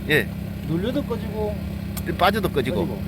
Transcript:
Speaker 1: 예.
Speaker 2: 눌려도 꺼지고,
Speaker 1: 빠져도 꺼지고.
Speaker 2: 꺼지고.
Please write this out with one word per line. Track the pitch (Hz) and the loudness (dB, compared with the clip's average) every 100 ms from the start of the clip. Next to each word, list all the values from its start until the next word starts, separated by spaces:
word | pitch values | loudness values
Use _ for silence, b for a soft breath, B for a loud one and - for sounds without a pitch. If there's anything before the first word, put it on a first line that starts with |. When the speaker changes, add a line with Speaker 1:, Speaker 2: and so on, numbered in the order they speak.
| - | 2
Speaker 1:
예. | 147 87 - - - - | 2 2 -4 -6 -6 -2
Speaker 2:
눌려도 | 165 214 285 | 0 0 0
꺼지고, | 285 330 208 214 208 202 - - - - - - | -2 -2 -2 -2 -2 -2 -4 -4 -4 -4 -2 4
Speaker 1:
빠져도 | 180 220 185 | 4 4 2
꺼지고. | 143 127 107 - | 2 2 2 0
Speaker 2:
꺼지고. | - | -2